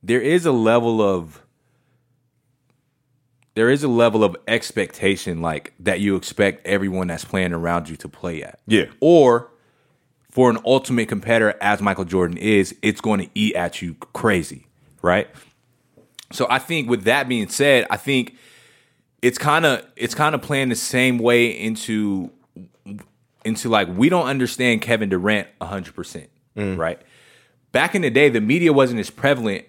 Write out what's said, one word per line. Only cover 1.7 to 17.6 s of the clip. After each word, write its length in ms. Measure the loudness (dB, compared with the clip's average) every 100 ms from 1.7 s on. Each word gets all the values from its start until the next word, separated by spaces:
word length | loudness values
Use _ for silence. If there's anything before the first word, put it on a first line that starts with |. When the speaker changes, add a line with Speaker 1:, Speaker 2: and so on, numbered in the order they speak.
| _ _ _ _ _ _ _ _ _ _ _ _ _ _ _ _ _ _ 0
Speaker 1:
there 140 | 2
is 140 | 2
a 40 | 2
level 340 | 4 4 4
of 140 | 0 0 -4
expectation, 960 | -4 -2 -6 -6 -2 -2 -2 -4 -6
like, 320 | -4 -6 -10 _
that 200 | -4 -2
you 160 | 0 -2
expect 500 | -4 0 0 0 -4
everyone 420 | -2 -2 -4 -6
that's 180 | -8 -6
playing 260 | -4 -2
around 360 | -4 -2 -4 -4
you 60 | -14
to 100 | -16
play 360 | -12 -10 -10
at. 160 | -14 -18 0
Speaker 2:
Yeah. 180 | 2 2 0
Speaker 1:
Or 480 | 6 8 8 4 0 _ _ _ _ _ _ _ _
for 180 | 2 2
an 80 | 2
ultimate 440 | 2 0 2 -4 -2
competitor, 460 | -6 0 2 2 0
as 220 | -2 0
Michael 240 | 0 -2 -2
Jordan 320 | 0 0 -2
is, 380 | 2 2 2 -2
it's 180 | -4 -2
gonna 240 | -2 -4 -4
eat 220 | -2 -2 -2
at 260 | -6 -6
you 140 | -12 -12
crazy, 720 | -16 -4 0 0 -4 -14 _ _ _ _
right? 260 | 0 0 -2 -14 _ _ _ _ _ _ _ -20 -18
So 140 | -6 -2
I 100 | -2
think 280 | -2 -6 -2
with 160 | -2 0
that 220 | 0 0
being 220 | -4 -4
said, 380 | 0